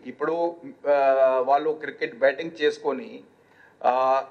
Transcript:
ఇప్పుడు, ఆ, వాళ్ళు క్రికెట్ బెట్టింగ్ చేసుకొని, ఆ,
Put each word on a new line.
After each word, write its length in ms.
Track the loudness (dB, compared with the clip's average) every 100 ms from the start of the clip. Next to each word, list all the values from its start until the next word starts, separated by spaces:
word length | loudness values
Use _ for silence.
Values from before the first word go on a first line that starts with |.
| -16
ఇప్పుడు, 500 | -8 -4 -2 -4 -6 -18 -8 0
ఆ, 140 | 2 4 4 4 2 2
వాళ్ళు 240 | 2 0
క్రికెట్ 480 | -4 -8 -8 -8 0
బెట్టింగ్ 440 | 0 0 -8 -2
చేసుకొని, 600 | -2 -2 -6 -6 -10 -18 -20 _ _ _ _ -2
ఆ, 400 | 0 2 2 0 -2